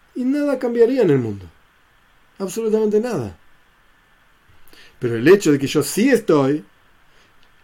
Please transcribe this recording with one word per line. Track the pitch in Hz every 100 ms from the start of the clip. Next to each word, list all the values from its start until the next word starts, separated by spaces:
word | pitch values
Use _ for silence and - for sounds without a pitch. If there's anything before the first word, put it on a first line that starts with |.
| _
y | 262
nada | 254 294 285 262
cambiaría | 247 233 233 269
en | 190
el | 139
mundo. | 113 101 87 _ _ _ _ _ _ _ _ -
Absolutamente | 190 220 226 220 214 208
nada. | 247 175 104 - _ _ _ _ _ _ _ _ _ _ _ - - - - _
Pero | 120 113
el | 139
hecho | 202 160
de | 139
que | 135
yo | 151
sí | 139 190 269
estoy, | 254 - 151 135 151 - _ _ _ _ _ _ _ _ _